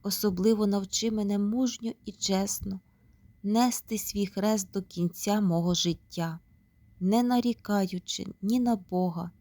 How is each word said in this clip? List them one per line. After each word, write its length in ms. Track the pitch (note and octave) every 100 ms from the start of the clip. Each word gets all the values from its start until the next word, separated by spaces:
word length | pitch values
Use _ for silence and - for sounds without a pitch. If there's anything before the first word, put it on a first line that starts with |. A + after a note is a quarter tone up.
Особливо 640 | G3+ - G#3 F3+ G3+ G#3+ G#3
навчи 440 | G3+ F#3+ - A3+
мене 280 | G#3+ G3+ G3+
мужньо 540 | G3+ A#3 B3+ - A3+ -
і 80 | -
чесно 680 | - - F#3+ G3+ - G3+ F#3+ _ _ _ _ - _
нести 560 | G3+ A3 B3 - - G#3+
свій 280 | - G3+ G3
хрест 440 | - G#3 G#3+ F#3+
до 100 | G3
кінця 580 | F#3+ - E3+ - - G#3
мого 340 | G3 E3 E3+
життя, 680 | F3 F3 E3 _ - E3 D#3+ _ _ _ _ - -
не 220 | F#3 A3+
нарікаючи 1040 | B3 B3 A#3+ A3+ - G#3 F#3+ F3+ - - - -
ні 180 | G3 B3
на 160 | A#3+ A3
Бога 540 | F3+ F3+ F3+ E3+ E3+ -